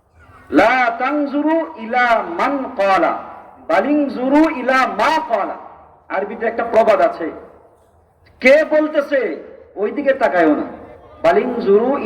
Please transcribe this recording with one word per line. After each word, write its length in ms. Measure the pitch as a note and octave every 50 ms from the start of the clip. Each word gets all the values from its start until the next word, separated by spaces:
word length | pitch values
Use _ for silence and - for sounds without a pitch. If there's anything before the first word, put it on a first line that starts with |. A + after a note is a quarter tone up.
| _ _ _ _ - - - - - -
লা 480 | - - G3+ A3+ B3+ B3+ B3 A#3 -
তানজুরু 800 | - B3+ C4+ D4 D4 C#4+ - B3+ D4 D4 D#4 D#4+ E4 D#4 - - A#3+ A3+
ইলা 380 | A3 A#3 B3 B3 A#3+ A3+ G#3 F#3 E3+ E3+
মান 280 | F3+ A3+ C4+ C#4+ C4+ B3+ - -
ক্বালা, 440 | F#3+ G3 G3 F#3+ F3 D#3+ C3+ A#2 - - - - - - - - - -
বালিনজুরু 920 | - E3 F#3+ A3 C#4 D4 D4+ C#4+ C4 G3+ A#3 B3+ C4+ C#4 D4+ D#4+ D#4 D4+
ইলা 300 | B3+ A3+ B3+ C4 C4 B3+ G#3 F#3+
মা 220 | G3 A3+ C#4+ D#4+ D#4 D#4+
ক্বালা। 280 | - A3+ G3 F3+ D3 - - - - - - - - _ _ _ -
আরবিতে 360 | D#3 G3 G#3 G3+ A3+ - A3+
একটা 180 | A3 G#3+ A#3+ A3+ -
প্রবাদ 300 | - A3 A3+ G#3+ G3+ F#3
আছে, 300 | F3 E3 - - E3+ D3+ - - - - - _ _ _ _ _ _ _ _ _ _ _ _ _ _ _ _ -
কে 240 | - B3+ C#4 D#4 D4+ -
বলতেছে 680 | D4+ D4+ D#4 D4+ D#4 D4+ C#4+ C#4+ C#4+ C4 A3+ F3 C#3 - - - - - - - -
ওই 160 | F3 G#3 A#3+
দিকে 220 | - C#4+ C#4 C#4 C4+
তাকায়ও 420 | - A#3 G3 F3+ F3+ D#3+ D3+ C#3+
না, 80 | - - - - - - - - - - - - -
বালিনজুরু 760 | - E3 F3+ G#3+ B3 B3+ A#3+ - F#3 F#3+ G3+ G#3+ A#3+ C4+ C#4+ C4+ A3